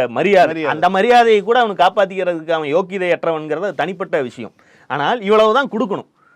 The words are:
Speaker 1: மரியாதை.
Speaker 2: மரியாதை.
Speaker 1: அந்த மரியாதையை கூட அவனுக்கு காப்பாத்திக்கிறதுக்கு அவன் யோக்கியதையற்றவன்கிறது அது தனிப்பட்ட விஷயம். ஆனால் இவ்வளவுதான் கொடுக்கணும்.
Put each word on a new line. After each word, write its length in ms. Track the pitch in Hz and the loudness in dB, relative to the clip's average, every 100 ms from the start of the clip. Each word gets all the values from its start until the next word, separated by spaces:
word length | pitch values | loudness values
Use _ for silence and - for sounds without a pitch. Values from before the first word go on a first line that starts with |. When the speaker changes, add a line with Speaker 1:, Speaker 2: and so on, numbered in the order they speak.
| 123 | 4
Speaker 1:
மரியாதை. 440 | 117 175 185 160 | 0 2 4 4
Speaker 2:
மரியாதை. 200 | 160 151 | 0 -4
Speaker 1:
அந்த 160 | 151 175 | 0 0
மரியாதையை 500 | 190 226 240 233 214 | 2 4 4 6 2
கூட 160 | 190 240 | 2 0
அவனுக்கு 240 | 226 185 | 0 2
காப்பாத்திக்கிறதுக்கு 680 | 180 208 196 190 180 170 156 160 | 2 2 -2 -2 -4 -4 -4 -4
அவன் 160 | 147 | 0
யோக்கியதையற்றவன்கிறது 920 | 156 180 196 180 165 170 160 156 156 196 | -2 -2 -4 -2 -2 -2 -4 -4 -6 -6
அது 140 | 147 | -4
தனிப்பட்ட 400 | 156 185 190 170 | -6 -6 -4 -4
விஷயம். 320 | 127 117 107 _ _ _ _ | -4 -10 -16 _ _ _ _
ஆனால் 320 | 139 147 247 | -4 -2 -2
இவ்வளவுதான் 500 | 196 220 220 240 269 | 2 4 4 2 -2
கொடுக்கணும். 380 | 214 226 170 - _ _ | -4 -4 -4 -10 _ _